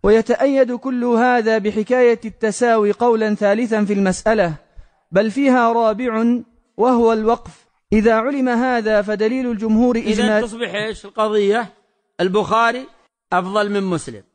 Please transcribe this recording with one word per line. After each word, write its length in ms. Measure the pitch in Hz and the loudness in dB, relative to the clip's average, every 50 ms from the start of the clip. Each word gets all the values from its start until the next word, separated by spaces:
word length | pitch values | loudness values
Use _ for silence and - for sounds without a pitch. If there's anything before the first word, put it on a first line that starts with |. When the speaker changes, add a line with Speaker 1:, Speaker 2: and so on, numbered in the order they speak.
Speaker 1:
ويتأيد 680 | - 196 214 226 214 - 240 - 262 285 269 269 254 233 | 4 4 2 2 2 0 0 0 0 0 2 2 0 0
كل 320 | 247 233 - 269 254 247 240 | -2 -6 -6 -6 -4 -2 0
هذا 540 | 247 233 226 247 247 247 247 220 220 220 220 | 0 2 2 2 2 2 2 0 0 0 0
بحكاية 640 | 196 214 208 214 214 - 247 254 247 240 233 233 - | -2 -2 -4 -4 -2 0 2 4 4 4 2 0 -4
التساوي 680 | 220 - _ 226 214 202 - 247 240 226 220 208 208 | -14 -8 _ -4 -4 -2 0 0 2 2 2 2 0
قولاً 420 | 202 - 240 247 233 226 220 214 214 | 0 0 0 0 2 2 0 -2 -2
ثالثاً 500 | - 208 202 202 220 247 208 226 214 208 | 0 0 0 2 0 0 -2 0 -2 0
في 80 | 190 | 0
المسألة، 640 | 208 196 196 190 185 - - 214 226 214 180 170 156 - _ _ _ - - _ _ _ _ _ | 0 0 0 0 -2 -2 0 0 2 2 0 -2 -4 -10 _ _ _ -20 -20 _ _ _ _ _
بل 180 | 160 190 214 220 | 0 0 0 0
فيها 420 | 190 269 277 269 254 254 233 233 | -2 0 2 2 4 4 2 2
رابع 520 | 233 233 233 220 214 202 254 240 220 220 226 233 247 240 240 _ _ _ _ _ _ | 2 2 0 0 0 -2 -4 -4 -2 0 0 2 0 0 -4 _ _ _ _ _ _
وهو 360 | - 214 254 254 233 233 226 | 0 0 2 2 4 2 2
الوقف. 520 | 226 220 220 220 233 - - - - _ _ _ _ _ _ _ | 2 2 0 0 -2 -2 -4 -20 -20 _ _ _ _ _ _ _
إذا 220 | 208 220 208 233 220 | 0 2 4 4 2
علم 340 | 220 220 269 285 277 254 254 | 2 0 -2 -2 -2 0 0
هذا 540 | 240 226 247 254 247 233 214 220 214 208 | 0 0 0 0 -2 -2 0 0 0 0
فدليل 480 | 190 208 214 202 214 220 254 262 254 247 | 0 -2 -2 -2 -2 -2 -2 -2 -4 -4
الجمهور 460 | 233 196 220 220 220 220 247 247 240 | -4 -4 0 0 2 4 4 2 2
Speaker 2:
إذن 280 | 226 - - 214 214 240 | 0 -2 -2 0 0 0
Speaker 1:
إجماع. 160 | 214 214 214 | 2 2 0
Speaker 2:
تصبح 340 | 240 220 220 226 233 185 175 | -2 -4 -6 -8 -8 -6 -6
إيش 300 | 208 214 220 202 - - | -6 -6 -6 -8 -12 -16
القضية؟ 680 | 196 _ 220 214 214 214 208 202 196 208 233 226 - _ _ _ _ _ _ _ _ _ - | -12 _ -4 -2 0 0 0 2 2 0 0 -4 -6 _ _ _ _ _ _ _ _ _ -4
البخاري 680 | 175 190 185 214 180 151 208 226 233 233 233 247 269 - - _ _ _ _ _ _ _ | -4 0 0 -2 0 0 0 2 2 2 0 -4 -12 -16 -20 _ _ _ _ _ _ _
أفضل 380 | 180 180 180 185 202 214 208 202 | -2 -2 -2 -2 -2 -2 -2 0
من 120 | 208 202 | -2 -4
مسلم 400 | 196 190 175 151 - 139 117 101 _ _ | -2 -2 -4 -4 -6 -10 -16 -18 _ _